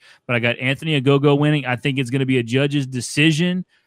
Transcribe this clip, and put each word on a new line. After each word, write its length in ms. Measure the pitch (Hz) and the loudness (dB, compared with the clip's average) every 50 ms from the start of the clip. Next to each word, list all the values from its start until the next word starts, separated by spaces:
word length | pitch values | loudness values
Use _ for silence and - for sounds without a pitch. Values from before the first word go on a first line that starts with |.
| _ - - _ _ | _ -20 -20 _ _
But 100 | - 123 | -4 -2
I 40 | 120 | 0
got 180 | 113 120 120 - | 0 0 -2 -2
Anthony 420 | 127 127 139 143 - 160 156 143 | -2 -4 -4 -4 -4 -2 -2 0
Ogogo 360 | 123 139 139 139 135 147 143 143 | 2 4 4 4 4 4 4 4
winning. 260 | 147 151 151 151 131 | 4 2 2 0 0
I 120 | 127 123 | -2 -4
think 220 | 120 - 147 135 135 | -2 -2 -2 -2 -2
it's 120 | 139 120 | -2 -2
gonna 160 | 123 139 135 | -2 -2 0
be 120 | 131 131 127 | 0 0 0
a 40 | 117 | 0
judge's 440 | 113 120 131 143 147 139 147 135 | 0 0 0 0 0 0 -2 -4
decision 800 | 131 131 123 113 - - - 156 165 160 147 175 180 180 185 180 - _ _ _ | -4 -6 -8 -8 -4 0 0 2 2 2 0 -2 -2 -2 -4 -8 -10 _ _ _